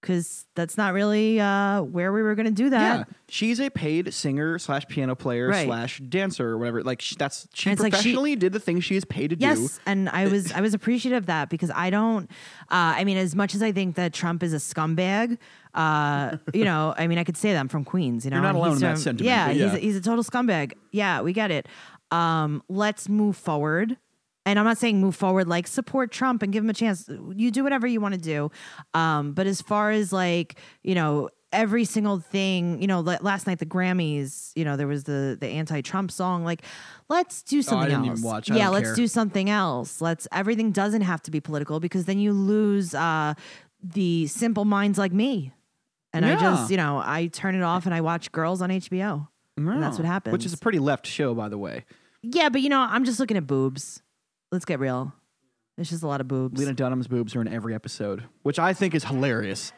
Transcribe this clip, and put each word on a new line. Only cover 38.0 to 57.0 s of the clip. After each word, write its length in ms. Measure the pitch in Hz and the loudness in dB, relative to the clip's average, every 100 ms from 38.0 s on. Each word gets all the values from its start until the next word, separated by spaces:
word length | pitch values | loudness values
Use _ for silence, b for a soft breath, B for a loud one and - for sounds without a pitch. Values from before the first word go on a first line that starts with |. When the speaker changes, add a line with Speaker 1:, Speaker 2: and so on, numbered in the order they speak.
Speaker 2:
even 60 | 127 113 | 0 -2
Speaker 1:
else. 40 | |
Speaker 2:
watch. 260 | 113 110 117 | -2 -2 2
I 60 | 220 | 4
Speaker 1:
Yeah, 80 | 202 | 4
Speaker 2:
don't 80 | |
Speaker 1:
let's 120 | 196 110 | 4 2
Speaker 2:
care. 40 | |
Speaker 1:
do 140 | 110 240 | 2 2
something 420 | - 214 196 190 | 2 0 0 0
else. 500 | 208 185 123 135 - | 2 0 -2 -6 -4
Let's, 280 | 165 165 - | -2 -2 -4
everything 400 | - 196 220 226 | -4 0 0 0
doesn't 320 | 196 202 220 | 2 2 2
have 200 | 190 165 | 0 -2
to 80 | - | -4
be 80 | 156 | -6
political, 400 | 143 151 147 156 | -4 -6 -4 -4
because 240 | 170 190 | -2 -2
then 160 | 170 196 | -2 0
you 120 | 208 | 2
lose, 600 | 202 196 214 214 202 180 | 2 2 2 2 2 0
uh, 400 | 143 165 160 151 151 B B B _ | -2 0 0 0 -4 B B B _
the 460 | 185 180 180 170 156 | -8 -2 0 2 0
simple 360 | - 233 208 | 0 0 2
minds 320 | 208 202 202 196 | 2 2 2 2
like 160 | 196 | 2
me. 380 | 180 247 233 135 - _ _ _ _ _ | 2 0 -2 -6 -12 _ _ _ _ _
And 120 | 160 | 0
I 120 | 202 381 | 2 4
just, 340 | 392 - - | 4 2 2
Speaker 2:
Yeah. 40 | |
Speaker 1:
you 20 | 190 | 0
know, 260 | 151 143 | 0 0
I 220 | 85 156 170 | -2 -2 -4
turn 300 | - 196 190 | -4 -2 0
it 60 | |
off 200 | 180 175 | 0 0
and 80 | 180 | 0
I 80 | 170 | 0
watch 300 | 160 170 - | 0 -2 -4
Girls 320 | - 160 185 | -2 -2 0
on 80 | 180 | -2
H 200 | 185 - | -2 -2
B 120 | 185 | -4
O. 240 | 202 151 147 _ _ - | -2 -4 -8 _ _ -4
And 100 | 151 240 | -2 0
that's 140 | 143 120 | -2 -2
Speaker 2:
Yeah. 60 | |
Speaker 1:
what 20 | 165 | -2
happens. 260 | 185 113 | -2 -2
Speaker 2:
Which 120 | 180 226 | -4 -4
is 60 | |
a 40 | 170 | -2
pretty 200 | 233 190 | 0 2
left 260 | 139 135 | 2 0
show, 300 | - - 143 | -2 -2 -2
by 140 | 117 107 | 0 -4
the 100 | 101 | -6
way. 260 | 95 58 - b b b | -8 -10 -14 b b b
Speaker 1:
Yeah, 260 | 233 285 302 | -4 2 4
but, 120 | 262 | 4
you 80 | 269 | 2
know, 120 | 277 | 2
I'm 240 | 247 220 | 2 0
just 140 | 254 226 | 0 0
looking 180 | 262 208 | 0 0
at 120 | 143 | 0
boobs. 540 | 139 135 131 - - _ _ _ _ _ | 0 0 -2 -12 -16 _ _ _ _ _
Let's 120 | 180 | -6
get 140 | - 151 | -4 -2
real. 340 | 135 127 135 - _ _ _ _ _ - | -2 -2 -6 -12 _ _ _ _ _ -10
It's 140 | 165 | -8
just 140 | 165 | -6
a 20 | 160 | -4
lot 140 | 139 | -4
of 80 | 131 | -2
boobs. 280 | 131 131 131 | -2 -2 -2
Speaker 2:
Lena 120 | 139 | -2
Dunham's 360 | 131 127 127 | 0 -2 -2